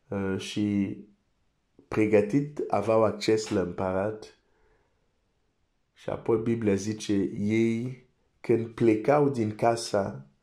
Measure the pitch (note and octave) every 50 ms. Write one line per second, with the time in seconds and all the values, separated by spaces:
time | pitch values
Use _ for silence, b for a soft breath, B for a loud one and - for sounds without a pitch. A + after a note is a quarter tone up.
0 | _ _ G2 G2+ G2 G2 F#2+ G2 - - - G#2+ G#2 G#2 G#2 G2+ G2 F#2+ - -
1 | - - _ _ _ _ _ _ _ _ _ _ _ _ _ - _ _ - A2
2 | A2 G#2+ G#2+ G#2 G2+ - - C#3+ C#3+ D3 - - - - - G#2 G2 A2 A2 A2
3 | A2 G#2 G2+ G#2 - - A2 G#2+ - - A2 G2+ F2+ F2 F2 - F#2+ F#2 F#2 F#2+
4 | G2 G#2 F2 - - - - _ _ _ _ _ _ _ _ _ _ _ _ _
5 | _ _ _ _ _ _ _ _ _ _ _ _ _ _ _ _ _ _ _ _
6 | - - G2 - - - A#2 A2+ A2+ A#2+ A2+ A2+ A2+ G#2 G2 G2 G2 G#2+ G#2+ G#2+
7 | - - G#2 G2 F#2+ - - - G2+ G#2 A2 A2+ A2+ A2+ A2+ A2+ A#2+ B2+ B2+ -
8 | - _ _ _ _ _ _ _ - - A#2+ A2 A2+ A2+ - - A#2+ A2+ G#2+ G#2+
9 | - - C#3 D3+ D3 C3+ B2 A#2+ A2 G#2+ G#2 - - A#2+ A#2 A2 - - - G#2
10 | G2 G2+ G2+ - - - _ _